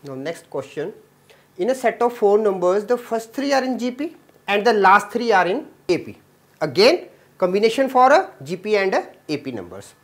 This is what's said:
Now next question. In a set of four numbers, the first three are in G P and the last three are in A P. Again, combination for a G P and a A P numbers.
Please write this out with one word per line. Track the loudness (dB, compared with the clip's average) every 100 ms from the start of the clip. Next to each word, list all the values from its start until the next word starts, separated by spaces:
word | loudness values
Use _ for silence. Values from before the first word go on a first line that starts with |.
Now | -14 -12
next | -10 -12 _
question. | -12 -10 -10 -10 -10 _ _ _ _ _ -6
In | -4
a | -2
set | -2 0
of | -4 2
four | 2 4
numbers, | 2 0 0 0 -2
the | -4
first | -4 -8 -6
three | -6 -2
are | 0
in | -2 -4
G | -6
P | -6 -10 -10 _ _ -4
and | 0 2
the |
last | 4 6 4 2
three | -6 0
are | 2 2
in | -2 -8 _ -4
A | -4
P. | -4 -20 _ _ _ _
Again, | -4 4 4 4 -4 _ _ _
combination | -2 2 0 0 0
for | 4 6
a | 4 2 -12
G | -12 -10
P | -2 0
and | 0 -2
a | -4 -18 -8
A | -8
P | -8
numbers. | -12 -14 -18 -20 _